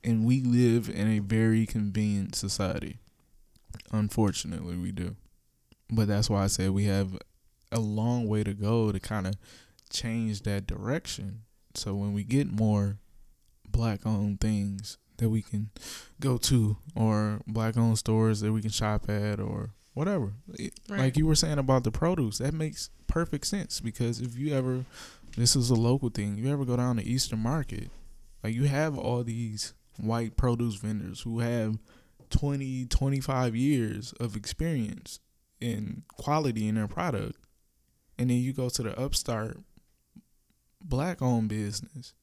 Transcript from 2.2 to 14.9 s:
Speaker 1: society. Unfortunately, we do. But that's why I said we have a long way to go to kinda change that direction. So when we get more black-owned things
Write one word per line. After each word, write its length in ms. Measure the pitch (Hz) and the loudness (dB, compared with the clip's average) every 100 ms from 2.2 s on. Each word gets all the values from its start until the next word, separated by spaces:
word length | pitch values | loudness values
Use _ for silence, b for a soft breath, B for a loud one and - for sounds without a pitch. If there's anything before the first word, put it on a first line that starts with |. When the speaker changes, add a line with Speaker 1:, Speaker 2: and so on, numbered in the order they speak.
| 95 | -2
Speaker 1:
society. 640 | - 98 - 95 92 - - _ _ _ _ _ _ _ - - | -4 -4 -2 -2 -2 -6 -12 _ _ _ _ _ _ _ -18 -4
Unfortunately, 840 | 110 107 - 104 - - 85 82 87 | -2 0 2 2 0 -6 -8 -6 -6
we 160 | 92 | -6
do. 240 | 92 90 - - _ _ _ _ _ _ | -6 -8 -10 -18 _ _ _ _ _ _
But 180 | 113 104 | 2 2
that's 200 | 101 107 | 2 2
why 160 | 101 | 2
I 20 | 98 | 2
said 220 | 95 95 | 2 2
we 140 | 98 | 2
have 320 | 101 98 95 95 - _ _ _ _ | 2 2 0 -4 -14 _ _ _ _
a 60 | 117 | -2
long 460 | 107 107 117 120 110 | 0 0 0 0 0
way 140 | 107 | 0
to 120 | 101 | 0
go 360 | 101 104 117 107 | -2 0 2 2
to 60 | 98 | 0
kinda 340 | - 110 92 101 B B B B _ | -4 -4 -2 -6 B B B B _
change 520 | - 120 113 113 101 | -6 -4 -2 -2 -2
that 240 | 104 101 98 | -2 -4 -4
direction. 760 | - 98 156 - - 98 107 - _ _ | -6 -2 -4 -4 -8 -8 -10 -16 _ _
So 200 | - - | -8 -4
when 180 | 98 101 | -2 0
we 120 | 101 | -2
get 260 | 101 131 143 | 2 2 2
more 480 | 104 110 104 101 101 - - - _ _ _ - | 2 4 4 2 -4 -12 -20 -20 _ _ _ -2
black-owned 720 | - 117 101 113 107 104 101 | 0 0 -2 0 0 0 0
things 580 | 110 107 101 98 104 | 0 0 -2 -4 -10